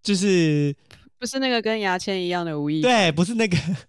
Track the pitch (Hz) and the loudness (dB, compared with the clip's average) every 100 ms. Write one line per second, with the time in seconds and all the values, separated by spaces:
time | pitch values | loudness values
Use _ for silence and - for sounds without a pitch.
0 | - 196 202 185 160 147 143 143 _ - | 0 0 4 4 4 2 0 -4 _ -20
1 | - _ 247 269 262 233 220 220 202 185 | -20 _ -8 -4 -2 0 -2 -2 -2 -2
2 | - 190 175 180 170 151 147 156 196 233 | -2 -4 -2 -4 -4 -4 -2 0 2 4
3 | 180 151 180 226 220 170 147 185 | 2 2 -2 0 0 0 -2 -6